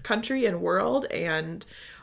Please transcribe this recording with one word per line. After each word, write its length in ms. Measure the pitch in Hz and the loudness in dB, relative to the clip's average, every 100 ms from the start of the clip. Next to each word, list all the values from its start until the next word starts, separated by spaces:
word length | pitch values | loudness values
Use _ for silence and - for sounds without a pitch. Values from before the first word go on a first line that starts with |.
country 400 | - 220 226 262 226 | -2 -2 0 2 2
and 140 | 175 | 2
world 460 | 175 185 - 277 - | 2 2 4 2 0
and 580 | - 170 156 160 170 - - - - | -2 0 -2 -2 -8 -12 -18 -20 -20